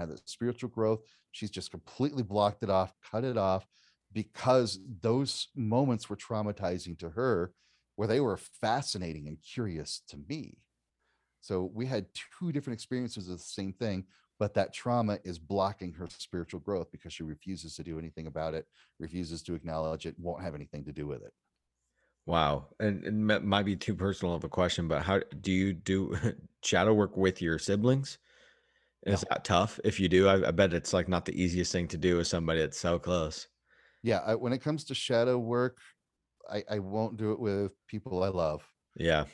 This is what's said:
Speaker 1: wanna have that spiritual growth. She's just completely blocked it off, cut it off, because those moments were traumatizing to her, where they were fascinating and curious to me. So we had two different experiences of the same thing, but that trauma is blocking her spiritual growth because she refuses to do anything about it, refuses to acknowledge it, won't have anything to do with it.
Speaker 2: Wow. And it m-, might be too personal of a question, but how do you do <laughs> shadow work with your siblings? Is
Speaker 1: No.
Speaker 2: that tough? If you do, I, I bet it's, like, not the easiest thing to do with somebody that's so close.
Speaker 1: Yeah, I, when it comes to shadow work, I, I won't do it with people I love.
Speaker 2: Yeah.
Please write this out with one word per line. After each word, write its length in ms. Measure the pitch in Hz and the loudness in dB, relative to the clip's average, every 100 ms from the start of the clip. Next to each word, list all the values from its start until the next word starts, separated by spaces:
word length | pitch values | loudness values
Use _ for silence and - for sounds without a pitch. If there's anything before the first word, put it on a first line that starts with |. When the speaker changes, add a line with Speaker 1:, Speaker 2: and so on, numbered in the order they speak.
Speaker 1:
wanna 120 | 85 | -6
have 40 | 64 | -8
that 100 | - | -14
spiritual 420 | - 117 117 123 | -6 -4 -4 -6
growth. 320 | - 110 110 - _ _ | 0 2 2 -2 _ _
She's 180 | - 104 | -10 -8
just 200 | - - | -8 -10
completely 520 | 87 - - 135 139 | -14 -16 -2 -2 0
blocked 400 | 104 101 104 - | -2 2 2 2
it 80 | 101 | 0
off, 220 | 95 92 - | 2 2 -4
cut 220 | - 110 | -8 -4
it 120 | 131 113 | -2 0
off, 300 | 95 95 - _ _ _ _ | 2 2 -2 _ _ _ _
because 680 | 104 107 - 131 127 113 95 95 98 | -8 -8 -2 4 6 4 -2 -10 -4
those 480 | 113 123 135 - - | 0 2 0 -4 -8
moments 540 | 143 110 120 139 113 - | -4 0 2 2 0 -4
were 80 | 101 | -12
traumatizing 840 | - 110 107 101 95 90 87 82 | -6 -4 -2 -2 -2 -2 -6 -10
to 100 | 85 | -8
her, 420 | 80 127 98 87 - _ _ _ - | -2 2 2 0 -6 _ _ _ -6
where 120 | 104 | 0
they 120 | 120 | 2
were 160 | 131 90 | 2 -2
fascinating 920 | - - 110 127 - 101 87 78 73 | -6 -6 -2 0 -2 -4 -6 -6 -10
and 120 | 80 | -14
curious 580 | - - 107 80 73 - - | -10 -6 -4 -4 -6 -10 -12
to 80 | 71 76 | -18 -12
me. 300 | 156 113 - _ _ _ _ _ _ _ _ | -10 -12 -18 _ _ _ _ _ _ _ _
So 240 | - 95 | -4 -2
we 220 | 92 107 131 | -2 -4 -4
had 260 | 120 95 | -4 -4
two 360 | - - - 175 | -10 -16 -8 -4
different 220 | 143 139 | -4 -4
experiences 540 | 113 - 127 123 107 90 | -8 -4 -4 -4 -6 -10
of 100 | 87 | -10
the 60 | |
same 280 | - - 98 | -10 -8 -6
thing, 340 | 92 113 95 92 _ _ _ | -4 -4 -4 -6 _ _ _
but 160 | 104 | 0
that 180 | 107 95 | 2 0
trauma 460 | - 123 120 107 104 | -2 0 2 2 -2
is 140 | 92 85 | -4 -10
blocking 540 | 78 98 95 - 90 | -4 0 0 -2 -10
her 120 | 78 85 | -10 -12
spiritual 520 | - - 90 82 90 | -12 -10 -8 -8 -8
growth 300 | 101 98 82 | -4 -4 -4
because 220 | - 85 | -10 -16
she 100 | - | -12
refuses 540 | 80 76 95 90 80 - | -10 -10 -10 -10 -10 -14
to 80 | |
do 140 | 80 80 | -10 -10
anything 280 | 80 80 80 | -10 -10 -10
about 280 | 76 80 | -6 -4
it, 120 | 80 - _ _ _ | -4 -8 _ _ _
refuses 440 | 82 87 80 80 | -10 -6 -6 -8
to 100 | - | -8
acknowledge 500 | 85 80 80 80 80 82 | -8 -6 -4 -4 -4 -8
it, 120 | 78 | -8
won't 240 | 87 78 | -8 -6
have 120 | 87 | -8
anything 300 | 73 71 76 | -10 -12 -12
to 80 | 69 | -12
do 140 | 73 73 | -10 -8
with 160 | 64 | -10
it. 100 | 50 - _ _ _ _ _ _ _ _ - | -12 -20 _ _ _ _ _ _ _ _ -2
Speaker 2:
Wow. 400 | 82 73 71 - - | 4 4 2 -4 -2
And 240 | 107 98 | 0 0
it 40 | - | 0
m-, 380 | 107 107 104 101 | 0 4 2 4
might 160 | 101 | 4
be 120 | 101 92 | 4 0
too 180 | - | -2
personal 400 | 90 98 95 90 | -2 -2 0 -2
of 100 | 85 | -2
a 40 | 76 | -2
question, 400 | - 90 - 82 | 2 2 2 0
but 140 | 76 | 0
how 180 | 85 95 - 73 | 2 2 0 -4
do 120 | 95 | 0
you 200 | 92 95 | 2 2
do 440 | 87 - 95 92 - 110 - | 0 0 0 0 -2 -2 -4
<laughs> 220 | - _ | -12 _
shadow 300 | - 90 101 | 0 4 6
work 240 | 107 98 92 | 6 4 4
with 240 | 95 92 | 2 4
your 180 | 85 80 | 0 0
siblings? 600 | - 101 120 135 135 - _ _ - _ _ _ _ _ - | 2 2 4 4 0 -10 _ _ -20 _ _ _ _ _ 0
Is 160 | 101 | 0
Speaker 1:
No. 60 | - | 2
Speaker 2:
that 140 | - | -2
tough? 340 | - 87 107 - | 2 4 4 2
If 160 | 107 98 | 0 2
you 80 | 92 | 6
do, 200 | 90 98 | 8 8
I, 200 | 98 - | 8 4
I 20 | |
bet 240 | 85 98 | 4 4
it's, 180 | 85 - | 4 0
like, 160 | 92 85 | 0 2
not 160 | 90 | 0
the 160 | - - | 0 0
easiest 300 | 90 87 85 | 0 2 0
thing 160 | 90 87 | 0 -2
to 80 | 85 | 0
do 200 | 90 87 | 4 4
with 100 | 85 | 2
somebody 340 | 87 82 82 | 0 0 2
that's 180 | 78 - | 0 0
so 200 | 87 85 | 0 0
close. 480 | - 90 78 - - _ _ _ _ _ | 0 0 0 -6 -14 _ _ _ _ _
Speaker 1:
Yeah, 160 | 113 101 - | -2 0 0
I, 80 | |
when 180 | 110 123 | 0 0
it 60 | 135 | -2
comes 260 | 151 156 - | -2 -4 -4
to 80 | |
shadow 440 | 131 - 117 120 123 | -6 0 2 4 2
work, 400 | 117 120 123 123 - _ _ _ _ _ - | 0 0 0 -2 -16 _ _ _ _ _ -8
I, 140 | 104 - | -6 -4
I 100 | 107 | -4
won't 360 | 95 104 110 107 | -2 -2 -2 -2
do 140 | 107 | -2
it 60 | 107 | 0
with 340 | 110 98 98 - _ | 0 0 0 -4 _
people 360 | 107 131 92 | -10 -4 0
I 40 | 95 | 0
love. 400 | 92 80 76 - _ _ - | 2 0 0 -8 _ _ -2
Speaker 2:
Yeah. 280 | 82 76 73 | 2 2 2